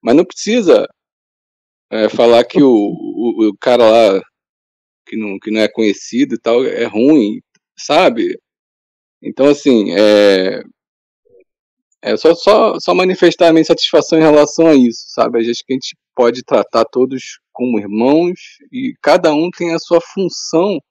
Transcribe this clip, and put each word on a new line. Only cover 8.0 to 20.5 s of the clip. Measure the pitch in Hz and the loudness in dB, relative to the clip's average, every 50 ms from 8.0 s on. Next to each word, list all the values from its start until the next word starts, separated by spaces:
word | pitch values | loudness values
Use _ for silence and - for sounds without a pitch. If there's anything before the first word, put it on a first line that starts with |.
| 185 151 117 - - - - - _ _ _ _ _ _ _ _ _ _ _ _ _ _ _ _ | 2 0 0 -2 -6 -6 -6 -10 _ _ _ _ _ _ _ _ _ _ _ _ _ _ _ _
Então, | - - - - 131 | -16 -14 -4 0 2
assim, | 147 143 - - 147 127 113 98 95 | 2 2 2 0 0 2 2 0 0
é, | 85 98 107 107 107 104 104 101 98 95 92 95 101 - - - _ _ _ _ _ _ _ _ _ _ _ _ _ _ _ _ _ _ _ _ _ _ _ _ _ _ | 0 2 2 4 4 4 4 4 2 2 -2 -4 -6 -8 -14 -18 _ _ _ _ _ _ _ _ _ _ _ _ _ _ _ _ _ _ _ _ _ _ _ _ _ _
é | - 110 107 | -6 -6 -6
só, | - - 160 170 | 0 2 0 0
só, | - - 196 214 - 214 214 - - | 2 2 2 2 2 2 0 -2 -4
só | - - 180 | -4 -2 -2
manifestar | 185 185 185 185 - - 170 165 - 175 165 | 0 0 -2 0 2 0 0 2 2 2 4
a | |
minha | 160 160 | 4 2
insatisfação | 160 - 165 - - - - 156 151 - 165 160 | 2 2 0 -2 0 0 0 0 0 2 0 2
em | |
relação | 160 156 151 147 147 147 - - 165 165 | 4 4 4 4 2 2 0 2 2 4
a | 151 | 4
isso, | 135 123 117 110 - - - | 4 2 2 -2 -6 -16 -12
sabe? | - - 117 117 120 117 | -6 -4 -4 -2 -2 -4
A | |
gente, | 113 120 120 - - | -4 -4 -6 -8 -6
que | - | -8
a | 131 | -8
gente | 131 - - - _ _ _ _ | -8 -8 -12 -18 _ _ _ _
pode | - 123 117 123 127 127 | 0 0 0 0 -4 -6
tratar | - 143 107 98 - - 117 120 | -2 -2 -2 -2 0 -2 -2 -2
todos | - - 123 127 131 135 127 - - - _ _ _ | -2 -2 -4 -2 -2 -4 -12 -12 -16 -20 _ _ _
como | _ - 123 127 117 104 | _ -8 -6 -4 -4 -4
irmãos | 101 95 104 110 117 131 147 160 175 175 185 - - - - _ 143 _ | -6 -6 -4 -2 0 0 0 0 0 -2 -6 -10 -16 -20 -20 _ _ _
e | - 127 135 127 123 _ | -12 -10 -10 -10 -10 _
cada | - 143 156 185 175 160 147 | 0 0 0 2 2 0 0
um | 151 165 180 | 0 -4 -4
tem | - - 175 170 165 | -6 -6 -6 -4 -4
a | 165 | -6
sua | - - 175 170 | -4 0 0 0
função | 170 - - 196 190 170 - - - - | 0 -2 -8 -6 -6 -6 -6 -10 -12 -2